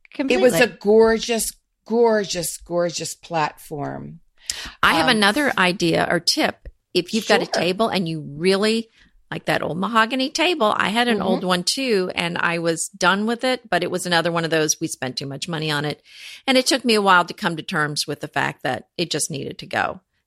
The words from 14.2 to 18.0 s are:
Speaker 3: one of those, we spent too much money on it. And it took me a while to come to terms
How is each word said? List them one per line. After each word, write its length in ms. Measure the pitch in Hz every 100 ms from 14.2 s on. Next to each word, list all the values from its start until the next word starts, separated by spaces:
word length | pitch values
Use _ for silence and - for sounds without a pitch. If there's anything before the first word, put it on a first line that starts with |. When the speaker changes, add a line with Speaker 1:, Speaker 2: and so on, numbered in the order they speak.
| 170
Speaker 3:
one 120 | 170
of 60 | 165
those, 300 | 160 156 147
we 60 | 160
spent 300 | - 131 -
too 100 | 139
much 200 | 139 -
money 220 | 160 156
on 160 | 147 147
it. 160 | - _ - - - -
And 100 | 254
it 80 | 254
took 180 | 294
me 120 | 247 214
a 60 |
while 220 | 196 180 175
to 80 | -
come 200 | 190 160
to 60 |
terms 460 | 151 170 147 147